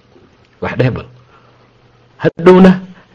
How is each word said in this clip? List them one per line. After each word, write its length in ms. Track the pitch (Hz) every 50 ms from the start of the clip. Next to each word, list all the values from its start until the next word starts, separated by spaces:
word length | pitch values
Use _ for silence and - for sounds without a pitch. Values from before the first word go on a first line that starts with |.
| _ _ _ _ _ _ _ _ _ _ _ _
Wax 160 | - - - -
dheh 120 | 127 131
bal. 160 | - - - - _ _ _ _ _ _ _ _ _ _ _ _ _ _ _ _ _ _ _ _ _ _
Hadhowna 600 | - 165 - - 170 180 185 185 185 185 185 - - - - - _ _ -